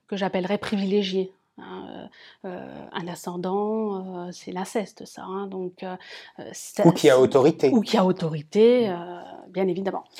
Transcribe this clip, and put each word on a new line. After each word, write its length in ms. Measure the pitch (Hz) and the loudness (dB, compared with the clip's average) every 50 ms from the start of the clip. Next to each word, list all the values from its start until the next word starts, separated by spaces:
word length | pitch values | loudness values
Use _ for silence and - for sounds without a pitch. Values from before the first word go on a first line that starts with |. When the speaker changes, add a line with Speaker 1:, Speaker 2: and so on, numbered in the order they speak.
| _ - | _ -10
Speaker 1:
que 80 | 208 | -6
j'appellerais 400 | 185 196 185 190 190 180 185 208 | -4 -2 -2 -2 -2 -2 -2 -2
privilégié. 800 | 208 - - 220 196 196 190 196 208 196 190 185 190 185 190 - _ _ _ _ - | -4 -2 -4 -4 -2 0 2 2 2 0 0 -2 -2 -4 -4 -8 _ _ _ _ -20
Hein, 500 | 185 185 185 190 - - - - - 208 _ - - - - _ - | -18 -16 -14 -14 -14 -14 -16 -16 -16 -18 _ -20 -20 -20 -20 _ -14
euh, 40 | 190 | -14
euh, 380 | 180 185 - - - - - - | -12 -12 -14 -14 -16 -16 -14 -12
un 140 | - - 170 175 | -10 -10 -8 -8
ascendant, 1160 | 170 - - 180 175 180 180 185 190 202 208 214 220 220 220 208 196 190 185 185 185 175 175 180 | -10 -10 -10 -10 -8 -6 -4 -4 -2 -2 -2 -2 -2 -2 -4 -4 -6 -8 -8 -10 -12 -12 -12 -12
euh, 40 | |
c'est 200 | 175 - - 196 | -14 -14 -14 -10
l'inceste, 520 | 185 180 190 - - 233 190 - - - - | -8 -8 -8 -6 -6 -6 -6 -6 -10 -18 -18
ça, 180 | - - - | -18 -16 -16
hein, 240 | - 185 190 196 202 196 | -12 -10 -8 -8 -8 -8
donc, 340 | 190 190 185 175 180 - | -8 -8 -8 -10 -10 -12
euh, 120 | 190 185 185 180 - - - - - - _ - | -12 -12 -12 -14 -16 -18 -20 -20 -20 -20 _ -18
euh, 100 | - - - | -16 -16 -14
ça, 320 | - - - - - 208 | -16 -16 -8 0 4 6
Speaker 2:
Ou 60 | 170 | 6
qui 180 | - - - 147 | 6 6 6 8
a 60 | 131 | 8
Speaker 1:
c'est 40 | 127 | 8
Speaker 2:
autorité. 500 | 131 113 - 135 127 160 165 - - 135 190 | 8 6 6 6 6 4 4 4 4 4 4
Speaker 1:
Ou 80 | 226 | 4
qui 160 | 202 - - 226 | 4 2 2 2
a 80 | 185 | 4
autorité, 840 | 185 180 - 175 160 160 151 147 _ - 202 220 240 247 247 233 202 | 2 0 0 -4 -6 -6 -6 -8 _ 4 6 6 6 6 4 2 0
euh, 320 | 180 175 170 180 180 175 - - - - - - | -2 -6 -8 -12 -14 -14 -16 -16 -18 -18 -18 -8
bien 180 | 180 185 190 185 | -4 -2 0 0
évidemment. 360 | 170 190 190 190 185 - - _ - | 0 -2 -4 -4 -6 -6 -8 _ -18